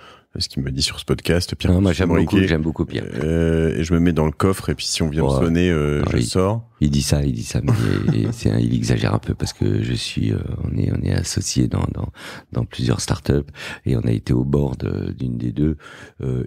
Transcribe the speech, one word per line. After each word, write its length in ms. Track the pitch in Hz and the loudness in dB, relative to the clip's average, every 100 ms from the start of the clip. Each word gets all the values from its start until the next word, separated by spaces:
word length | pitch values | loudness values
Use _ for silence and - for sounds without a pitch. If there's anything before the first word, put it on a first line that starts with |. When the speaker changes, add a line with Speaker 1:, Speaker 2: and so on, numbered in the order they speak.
| - - _ - | -20 -20 _ -8
Speaker 1:
ce 120 | - | -6
qu'il 120 | - | -4
m'a 80 | 67 | -4
dit 120 | 65 | -2
sur 180 | - - | -4 -4
ce 60 | - | -4
podcast, 480 | 69 - 85 - | -2 2 0 0
Pierre 180 | - 98 | -2 2
Speaker 2:
Non, 80 | 90 | 4
moi, 140 | 95 | 4
j'aime 160 | 82 90 | 2 2
Speaker 1:
Morinquet, 260 | 85 80 104 | 4 4 4
Speaker 2:
beaucoup, 100 | 95 | 4
j'aime 140 | 80 | 2
beaucoup 240 | 78 78 | 0 -2
Pierre. 220 | 85 - 50 55 | -4 -4 -6 -4
Speaker 1:
euh, « 500 | 76 82 82 80 80 60 | 0 2 2 2 2 0
et 60 | |
je 100 | 80 | 2
me 60 | 82 | 4
mets 120 | 87 | 4
dans 140 | 78 78 | 4 0
le 60 | |
coffre, 360 | - 95 95 - | 2 0 2 -2
et 60 | |
puis 100 | 73 | -4
si 180 | - - | -4 -2
on 60 | 80 | -2
vient 140 | 76 | 2
me 60 | 69 | 2
Speaker 2:
Ouais. 120 | 67 | 2
Speaker 1:
sonner, 300 | 85 82 90 | 2 4 4
euh, 300 | 80 73 73 | 2 2 0
Speaker 2:
Non, 100 | 71 | 0
Speaker 1:
je 60 | - | 0
Speaker 2:
il, 80 | 60 | 0
Speaker 1:
sors. » 420 | 92 95 117 - _ | 2 2 0 -6 _
Speaker 2:
il 80 | 76 | 2
dit 100 | 71 | 2
ça, 220 | 67 73 | 2 2
il 80 | 71 | 0
dit 100 | 58 | -2
ça, 200 | 57 - | -4 -2
mais 100 | 57 | 0
<laughs> 600 | 60 57 50 - 110 - | 0 0 0 0 0 0
c'est 180 | - 53 | 0 0
un, 80 | 55 | 2
il 160 | 58 | 2
exagère 400 | 60 55 57 53 | 0 0 0 2
un 40 | 55 | 0
peu 140 | - | -2
parce 220 | - - | -4 -6
que 280 | - 50 52 | -2 -2 0
je 120 | 57 | -2
suis, 380 | 58 - - 53 | -4 -4 -2 -2
euh, 60 | 50 - - | -2 -4 -6
on 140 | - - | -4 -2
est, 160 | 50 | 0
on 80 | - | 0
est 120 | 50 | 0
associé 540 | 50 85 - - - 62 | 0 0 -4 -2 0 2
dans, 180 | - - | 0 -2
dans, 160 | - - - - - - | -4 -8 -10 -18 -18 -8
dans 140 | 60 58 | -4 -4
plusieurs 340 | - 64 55 | -2 -2 0
startups 500 | - - - 71 73 - - - - | 0 -2 2 0 0 -12 -14 -6 -2
et 100 | 62 | 0
on 60 | |
a 80 | 58 | 0
été 240 | 55 - | -2 0
au 100 | 62 | 0
board, 400 | 65 71 71 65 | 2 0 0 -4
euh, 260 | 52 50 50 | -4 -4 -6
d'une 240 | 50 65 58 | -6 -6 -4
des 140 | 60 | -4
deux. 260 | 71 76 - - - - - | 0 0 0 -10 -20 -20 -10
Euh, 240 | 67 64 | -6 -4